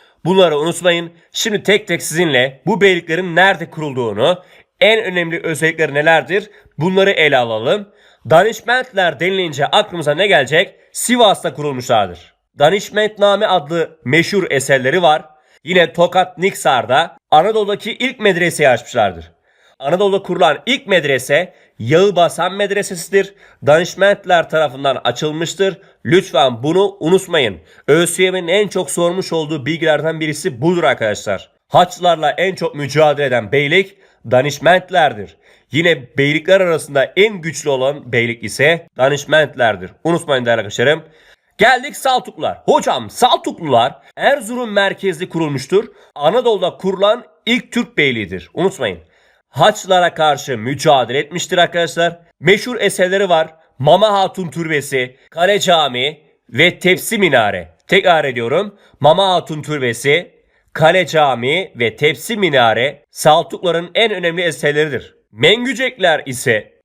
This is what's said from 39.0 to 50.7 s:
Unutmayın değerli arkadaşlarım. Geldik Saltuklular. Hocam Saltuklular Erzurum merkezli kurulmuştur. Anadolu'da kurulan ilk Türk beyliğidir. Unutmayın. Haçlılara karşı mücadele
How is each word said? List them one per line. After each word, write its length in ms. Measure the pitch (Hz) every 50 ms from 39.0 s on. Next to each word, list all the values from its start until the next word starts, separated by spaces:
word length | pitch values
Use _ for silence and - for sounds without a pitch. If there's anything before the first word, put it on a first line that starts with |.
| 127 139 143 139 - 135 151 156 151 - - 127 123 113 104 90 92 90 - _ -
Unutmayın 420 | 160 175 160 - - 139 127 120
değerli 140 | 120 117 113
arkadaşlarım. 440 | 101 104 - - 120 139 156 160 - - _ _ _ _ _ _ _ _ _
Geldik 400 | - 196 247 262 247 254 294 294
Saltuklular. 640 | - - 269 254 247 - - - - 139 104 87 - _
Hocam 440 | - 262 302 - 254 175 127 110 101
Saltuklular 920 | - - 240 247 320 339 - 311 - - 170 147 127 117 120 139 - - _ _ _
Erzurum 560 | 139 165 233 285 285 208 202 247 247 247 220 202
merkezli 560 | 202 196 190 175 - 196 190 165 147 180 180
kurulmuştur. 560 | - 165 165 151 143 127 135 - 180 202 233 - - _ _ _ -
Anadolu'da 640 | 147 143 156 196 254 240 233 220 185 180 165 -
kurulan 480 | - - 190 190 180 196 208 220 240 - - _ _ _
ilk 260 | 220 240 247 - _
Türk 260 | - 233 240 - _
beyliğidir. 520 | - 147 135 120 113 101 82 95 90 82 - -
Unutmayın. 460 | - 175 190 190 - 127 104 90 82 82 _ _ _ _ _ _ _ _ _
Haçlılara 640 | - 135 165 214 208 - - 185 185 180 175 165 170
karşı 440 | 170 156 151 143 139 - 143 127
mücadele 600 | 107 107 127